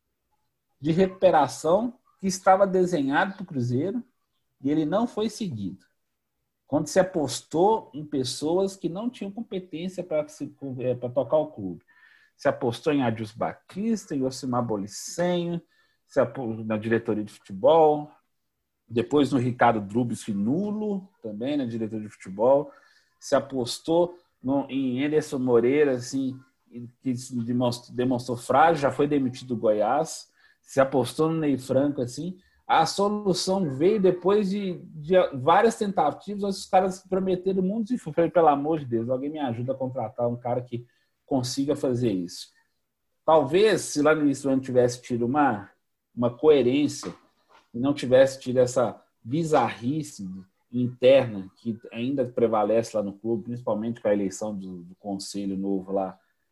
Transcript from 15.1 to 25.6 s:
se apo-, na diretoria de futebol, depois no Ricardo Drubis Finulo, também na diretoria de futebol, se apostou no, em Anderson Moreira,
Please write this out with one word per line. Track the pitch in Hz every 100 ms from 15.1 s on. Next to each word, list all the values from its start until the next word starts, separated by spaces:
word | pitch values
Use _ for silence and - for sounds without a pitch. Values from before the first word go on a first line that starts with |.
| - 180 175 170 175 - _ _ _ _
se | 139
apo-, | 127 131 120 113
na | 110 107
diretoria | 113 113 113 107
de | 104
futebol, | - - 95 127 160 156 151 147 _ _ _ _ _ _ _ -
depois | 117 117 147 127
no | 131
Ricardo | 123 120 120 113
Drubis | 98 110 123 110
Finulo, | - 101 104 156 208 208 214 196 190 _
também | 110 104 127 147
na |
diretoria | 120 113 110 110 104
de |
futebol, | - - 95 120 139 147 - _ _ _ _
se | - 139
apostou | 135 135 120 - - 165 175 175 _ _
no, | 127 139 135
em | 131 131 123
Anderson | 147 156 147 139
Moreira, | 127 120